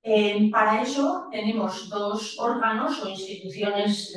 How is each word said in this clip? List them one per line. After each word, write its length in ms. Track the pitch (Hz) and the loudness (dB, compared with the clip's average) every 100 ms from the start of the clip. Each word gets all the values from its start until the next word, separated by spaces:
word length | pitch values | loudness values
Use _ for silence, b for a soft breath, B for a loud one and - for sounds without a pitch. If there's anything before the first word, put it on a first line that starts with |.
Eh, 480 | 220 214 208 208 214 | 4 4 4 4 4
para 320 | 220 214 220 | 6 4 2
eso 460 | 254 277 294 370 - | 0 0 0 0 -6
tenemos 580 | 214 214 226 - - - | -4 -2 0 -2 -4 -6
dos 500 | 208 202 220 - - | -4 -2 -4 -6 -2
órganos 640 | 233 240 226 220 - 285 | -2 2 0 0 -2 -4
o 40 | 202 | -6
instituciones, 1080 | 190 196 214 190 - 202 202 208 208 - | -8 -10 -10 -10 -4 -2 2 0 0 -4